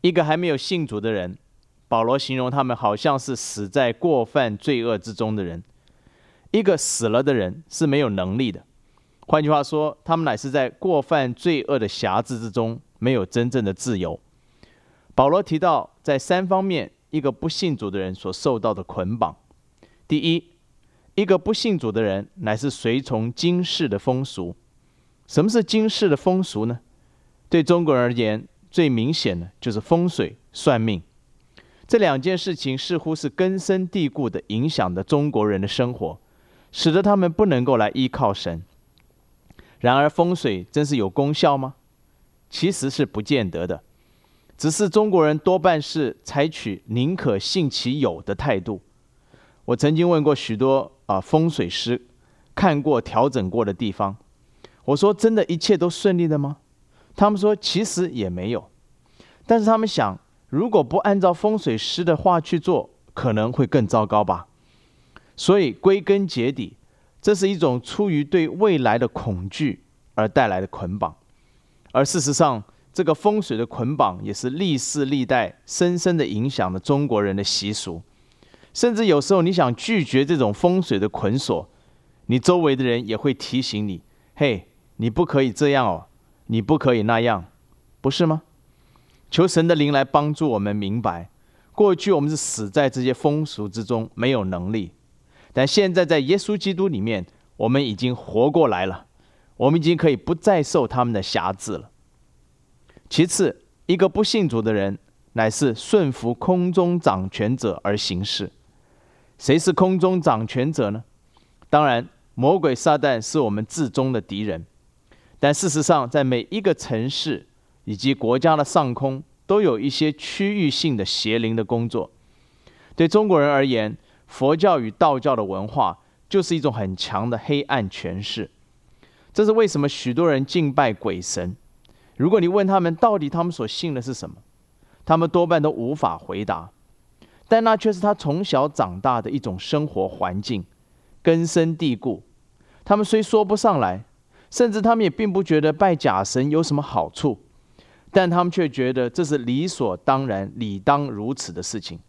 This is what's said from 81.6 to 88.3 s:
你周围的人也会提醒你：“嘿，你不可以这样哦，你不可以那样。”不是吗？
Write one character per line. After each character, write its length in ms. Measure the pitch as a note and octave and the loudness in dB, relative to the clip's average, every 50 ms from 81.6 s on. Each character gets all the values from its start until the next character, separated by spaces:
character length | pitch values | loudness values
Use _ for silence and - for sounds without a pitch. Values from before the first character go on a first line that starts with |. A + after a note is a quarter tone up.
| - _ _ _ _ _ _ _ _ _ _ _ _ | -4 _ _ _ _ _ _ _ _ _ _ _ _
你 120 | - A#2 | -2 -2
周 200 | B2+ - - F3+ | 2 4 4 4
围 180 | F3+ E3 D3 C3+ | 4 4 2 2
的 80 | B2+ C3 | 2 2
人 240 | B2 A#2 A#2+ B2 | 0 0 0 -2
也 80 | G2+ A2 | -4 -6
会 180 | G#2+ - C#3+ B2+ | -2 0 -2 -2
提 280 | - - - B2 B2+ | -2 -6 -4 -4 -4
醒 260 | B2+ - - G#2 G#2 | -4 -2 -4 -4 -4
你 140 | G#2 F#2 D#2+ _ _ _ _ _ _ _ | -4 -6 -10 _ _ _ _ _ _ _
：“嘿， 320 | - D3+ C#3 A2 F2+ - _ _ _ _ _ _ | 0 0 0 0 -2 -6 _ _ _ _ _ _
你 120 | - A2+ A#2 | -4 -4 -2
不 160 | A2 D3+ F3 | 0 0 0
可 160 | - - C#3 | 2 2 0
以 80 | C3+ B2+ | 2 0
这 200 | G2 - D3+ C#3+ | 0 0 2 2
样 180 | C#3 C3+ B2+ | 2 2 2
哦， 200 | G#2 E2+ D#2+ - _ _ _ _ _ _ _ _ | 0 -2 -4 -8 _ _ _ _ _ _ _ _
你 140 | - A2 A2+ | -4 -4 -4
不 160 | G2+ G#2 D#3 | 2 2 0
可 160 | C#3+ - C3+ B2 | 2 4 2 2
以 100 | A2+ G#2 | 2 2
那 180 | A2 A#2 A2+ | 2 0 2
样。” 240 | A#2 A#2+ A2 F#2+ E2+ - _ _ _ _ _ _ _ _ _ _ | 2 0 0 -2 -4 -12 _ _ _ _ _ _ _ _ _ _
不 100 | - C3+ | -4 -4
是 140 | C#3 - F3 | 0 2 0
吗？ 160 | D#3+ | 0